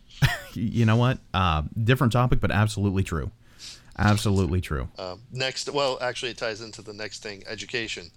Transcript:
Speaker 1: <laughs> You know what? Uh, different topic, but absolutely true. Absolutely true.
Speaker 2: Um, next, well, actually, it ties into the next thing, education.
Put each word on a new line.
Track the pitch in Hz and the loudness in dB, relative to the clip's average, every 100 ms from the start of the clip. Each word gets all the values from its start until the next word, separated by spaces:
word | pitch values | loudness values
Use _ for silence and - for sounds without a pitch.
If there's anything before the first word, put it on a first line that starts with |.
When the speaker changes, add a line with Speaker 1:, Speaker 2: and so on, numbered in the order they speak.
| - - | -20 -2
Speaker 1:
<laughs> | - - - | 0 0 -8
You | - 113 - 110 | -6 -2 2 4
know | 113 | 4
what? | 123 131 - | 4 0 -4
Uh, | 92 92 78 76 - | 0 2 2 -2 0
different | 110 131 127 | 2 4 4
topic, | 123 123 - | 4 4 4
but | - | 4
absolutely | 98 107 104 101 95 | 2 2 2 0 0
true. | 90 82 64 - - - - - - - | 0 -4 -6 -10 -20 -20 -18 -18 -14 2
Absolutely | 104 104 107 95 87 90 | 4 4 4 4 4 2
true. | - 71 - - | 0 -4 -6 -8
Speaker 2:
Um, | 92 92 123 | -10 -10 -12
next, | 127 131 - - | -4 -4 -4 -4
well, | 139 139 127 | 0 0 0
actually, | 127 117 127 | -4 -4 -6
it | 107 | -4
ties | 117 104 | -4 -4
into | 113 104 | -10 -14
the | 104 | -14
next | 104 107 - | -10 -10 -10
thing, | 107 98 98 | -12 -12 -10
education. | 110 101 120 110 - 87 | -10 -6 -4 -4 -8 -12